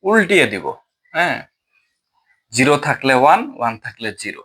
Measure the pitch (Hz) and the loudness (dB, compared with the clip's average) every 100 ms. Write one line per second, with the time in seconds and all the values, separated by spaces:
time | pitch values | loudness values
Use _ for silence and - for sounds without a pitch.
0 | 190 220 185 196 123 101 73 - _ _ | 2 0 2 2 2 -2 -8 -12 _ _
1 | _ 156 175 117 - _ _ _ _ _ | _ -4 -4 -4 -10 _ _ _ _ _
2 | _ _ _ _ _ 113 131 147 147 127 | _ _ _ _ _ 0 2 2 0 -2
3 | 135 131 135 185 285 262 117 110 - - | 2 4 4 2 0 -8 -8 -8 -16 -12
4 | 113 104 104 - | -12 -10 -14 -14